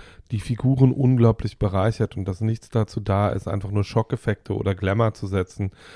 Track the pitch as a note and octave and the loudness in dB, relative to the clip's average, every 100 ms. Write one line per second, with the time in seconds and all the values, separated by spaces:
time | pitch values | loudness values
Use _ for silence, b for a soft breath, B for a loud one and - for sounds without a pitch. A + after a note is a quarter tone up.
0 | B B - G#2+ - A#2+ C3 C3 C3 C3 | B B -8 -6 -4 0 2 4 4 4
1 | B2+ B2+ A2+ A2 A2 - G#2 F#2+ G#2+ A2+ | 2 4 4 2 -4 -2 -2 0 0 0
2 | G#2+ - F#2+ F#2 A2 A2+ - A2+ G#2+ - | -4 -4 -8 -4 -4 -4 -4 -4 -2 -4
3 | G2+ G2 G#2 - - G#2 G2 G#2 G2+ A2+ | -2 0 0 -2 -4 -6 -4 -2 -2 -2
4 | - - - G#2 - G2+ G2 F#2+ F#2+ G#2 | -2 -4 -4 -6 -4 -4 -2 -2 0 2
5 | A2+ - G2 G2 F2+ - G2 B B | 0 -2 -4 -2 -2 -4 -6 B B